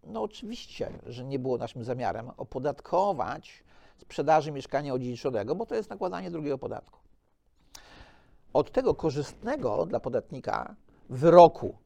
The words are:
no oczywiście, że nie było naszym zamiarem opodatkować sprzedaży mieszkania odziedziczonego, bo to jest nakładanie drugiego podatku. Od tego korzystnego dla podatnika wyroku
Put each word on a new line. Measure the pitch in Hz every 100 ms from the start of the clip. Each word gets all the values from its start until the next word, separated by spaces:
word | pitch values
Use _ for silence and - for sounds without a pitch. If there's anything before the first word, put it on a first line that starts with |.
no | - 220
oczywiście, | 214 - 214 240 - - - - -
że | 120 131
nie | 139
było | 127 123
naszym | 117 127
zamiarem | 113 127 113 98 113 -
opodatkować | - 139 139 143 - 175 202 165 98 147 - - - - - -
sprzedaży | - - 147 156 151
mieszkania | 143 127 139 147
odziedziczonego, | 127 123 120 147 120 104 170
bo | 226
to | 226
jest | 208
nakładanie | 196 185 180 185
drugiego | 165 147 135
podatku. | - 110 - - _ _ _ _ _ _ _ - - - - - _ - -
Od | 135 143
tego | - 262 185
korzystnego | 165 139 143 - 214 285 123 104 175
dla | 120
podatnika | 127 120 - 135 - 104 - 208 _ - -
wyroku | 131 156 170 170 - 98 -